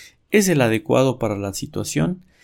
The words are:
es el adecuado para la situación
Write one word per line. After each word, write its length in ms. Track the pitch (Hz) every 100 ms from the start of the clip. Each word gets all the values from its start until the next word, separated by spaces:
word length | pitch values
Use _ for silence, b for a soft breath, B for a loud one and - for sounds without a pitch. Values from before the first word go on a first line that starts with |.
| B B _
es 180 | 214 190
el 120 | 151
adecuado 580 | 117 110 - 127 135 123
para 180 | 110 101
la 160 | 98
situación 720 | 95 - 104 101 147 165 185 b b